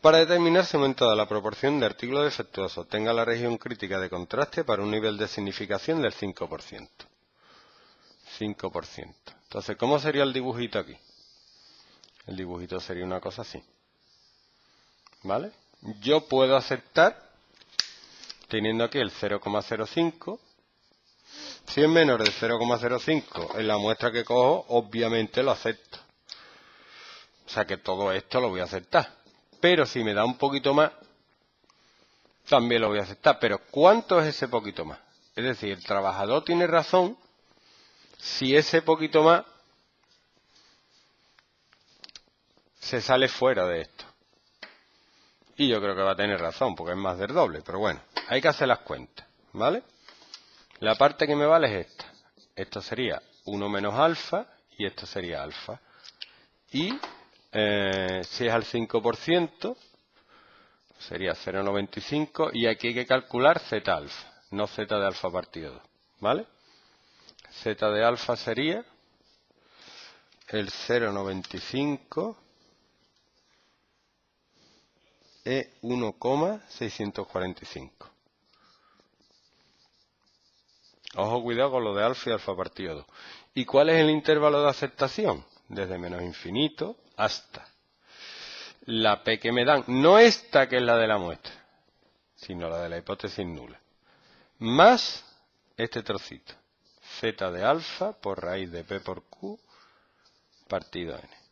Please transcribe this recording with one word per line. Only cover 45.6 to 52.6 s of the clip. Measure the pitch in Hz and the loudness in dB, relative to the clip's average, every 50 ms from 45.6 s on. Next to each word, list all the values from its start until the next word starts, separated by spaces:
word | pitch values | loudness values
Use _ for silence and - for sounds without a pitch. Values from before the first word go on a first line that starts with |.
| 147 135 | 2 2
yo | 117 107 | 2 2
creo | 101 101 95 | 0 -2 -2
que | 90 95 | 0 0
va | 98 95 | 0 0
a | |
tener | 87 101 104 101 90 | 0 0 0 0 0
razón, | 85 82 82 - - 127 92 | -2 -4 -2 0 -2 -2 -2
porque | - 92 82 90 | -4 -6 -6 -6
es | 95 | -4
más | 98 95 90 | -2 -4 -2
del | 90 98 104 135 | -2 -4 -2 2
doble. | 175 165 104 80 76 78 | 2 2 2 0 -6 -10
Pero | - 87 95 | -8 -6 -2
bueno, | 104 104 80 - - _ _ - - - | -2 -2 -2 -4 -8 _ _ -10 -6 -2
hay | 117 131 139 | -2 2 2
que | 160 | 2
hacer | 147 - 151 131 | 2 2 2 0
las | 120 - | 0 0
cuentas, | - - 78 65 64 - _ - - _ _ _ _ _ _ | 0 -10 -12 -12 -12 -16 _ -20 -20 _ _ _ _ _ _
¿vale? | 92 107 131 170 233 - _ _ _ _ - - - - _ - - _ _ _ _ _ _ _ - | -2 0 0 0 -2 -6 _ _ _ _ -20 -20 -20 -20 _ -20 -20 _ _ _ _ _ _ _ -4
La | - 107 110 | 0 0 4
parte | - 135 143 - - 160 | 6 6 4 4 2 0
que | 147 147 | 0 2
me | 147 147 | 2 4
vale | 151 160 165 156 127 | 6 6 6 4 4
es | 107 95 82 | 0 -2 -6
esta. | - - - - - - _ _ _ _ _ - _ _ | -8 -12 -20 -20 -20 -20 _ _ _ _ _ -20 _ _
Esto | - | -12